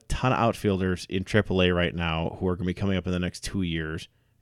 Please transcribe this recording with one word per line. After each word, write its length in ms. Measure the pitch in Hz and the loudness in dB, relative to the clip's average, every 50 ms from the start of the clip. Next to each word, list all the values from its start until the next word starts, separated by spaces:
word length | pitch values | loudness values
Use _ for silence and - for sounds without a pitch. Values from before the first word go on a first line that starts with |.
| _ - | _ -4
ton 240 | - - - 127 120 | -2 0 2 2 2
of 40 | - | 4
outfielders 640 | 117 113 98 - - 104 98 92 95 92 92 87 - - | 2 2 2 2 2 2 2 2 2 0 0 -2 -4 -4
in 140 | - 95 92 | -4 -4 -2
triple 380 | - - 107 101 - 92 92 | 0 2 2 2 2 4 4
A 100 | 90 90 | 4 4
right 240 | 90 87 87 85 - | 4 4 2 0 0
now 420 | 87 85 85 80 80 82 - - - | -2 -2 -2 0 0 -2 -2 -4 -2
who 80 | 92 92 | -2 -2
are 80 | 90 | 0
gonna 120 | 90 90 92 | 0 -2 -2
be 60 | 90 | -2
coming 220 | - 101 98 95 92 | -2 0 0 0 0
up 80 | 87 92 | 0 -2
in 40 | 90 | -2
the 60 | 90 | -2
next 240 | 90 90 - - - | -2 -4 -4 -6 -8
two 200 | - - 98 92 | -6 -4 -2 -2
years, 440 | 85 80 80 80 78 80 85 - - _ _ _ _ _ _ | 0 0 -2 -2 -4 -6 -8 -8 -12 _ _ _ _ _ _